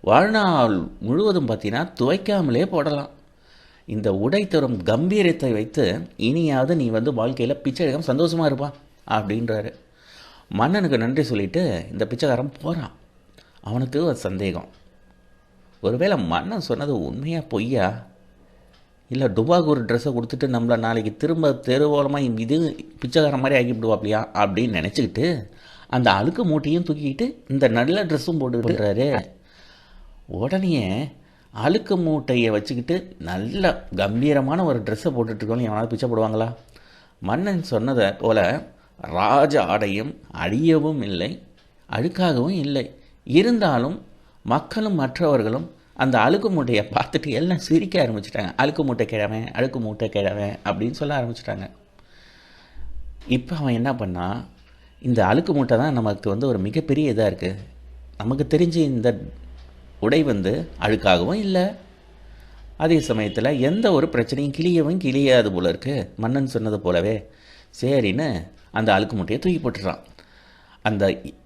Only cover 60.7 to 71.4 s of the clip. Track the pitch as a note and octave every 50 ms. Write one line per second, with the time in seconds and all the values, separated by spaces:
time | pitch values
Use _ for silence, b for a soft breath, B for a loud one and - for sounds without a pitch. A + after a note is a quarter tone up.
60.7 | - - - G#2 A2+ G#2 - G2+ F2+ F2 F2 A#2 F3+ A3 G#3 G3 F#3+ F3+ F3+ G3+
61.7 | - - - - - - - - b b b b b b b b b b b b
62.7 | - - D3+ D#3+ E3+ D#3 - - A#2 A2 G#2+ G2+ G2+ A#2 A2 C3+ D3+ C3 B2+ C#3+
63.7 | F3 G#3+ A3+ G#3+ F3 C#3 D3+ D#3+ - A#2+ A2+ - - C3+ C#3+ C#3+ C#3 - D#3+ F3+
64.7 | F3 E3 D3+ D3 F3 F#3+ F#3 C3+ B2+ C#3 C#3 C3+ B2+ B2 A2 G#2 F#2 F2 F2+ E2+
65.7 | E2 - - B2+ C#3+ B2+ F#2 - - - A2 A2+ B2+ C#3 C3+ B2+ - A#2 A2 A2
66.7 | G#2+ G2 - F2+ F2+ F2 F2+ G#2 A2 G#2 - B B B B B B B B B
67.7 | - - - B2+ C#3 C3+ A#2 G2 F#2+ C3 D#3+ D3+ A2 E2+ E2+ F#2 b b b b
68.7 | b G#2 A2 A2 G2+ G2 G#2+ F#2+ A#2 G#2 F2+ E2 G#2+ C#3+ - F#3 F3+ D#3+ - B2
69.7 | - - G2 F#2 D2+ - - - - b b b b b b b b b b b
70.7 | b b b A2 G#2+ G2 G2 G2 F2 - - C#2+ - -